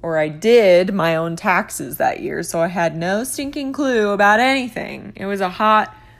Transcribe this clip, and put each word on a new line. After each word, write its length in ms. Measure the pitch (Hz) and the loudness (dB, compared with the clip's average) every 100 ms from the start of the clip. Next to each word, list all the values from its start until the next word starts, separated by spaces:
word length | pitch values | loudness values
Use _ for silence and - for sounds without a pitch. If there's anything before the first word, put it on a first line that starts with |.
or 160 | 170 160 | -2 0
I 100 | 156 | -2
did 640 | 156 220 240 202 175 185 | -2 4 6 8 6 4
my 220 | 196 165 | 0 0
own 220 | 160 165 165 | 0 -2 -4
taxes 640 | 208 180 - - 135 156 | 0 0 -2 -8 -10 -2
that 220 | 131 - | -2 -2
year, 220 | 117 151 | -6 -8
so 180 | 175 170 | -6 -2
I 60 | 170 | -2
had 300 | 180 170 160 | -2 -4 -2
no 260 | 170 202 | -4 -4
stinking 500 | 262 - 277 294 269 | -4 -8 -8 -6 -8
clue 380 | 269 277 240 208 | -4 -2 0 0
about 300 | 202 202 214 | 2 4 6
anything. 720 | 254 269 247 - - - - | 4 0 -2 -8 -10 -12 -14
It 120 | - 196 | -10 -8
was 140 | 202 | -4
a 80 | 185 | -4
hot, 460 | 180 214 214 202 - - | 0 2 4 2 -10 -20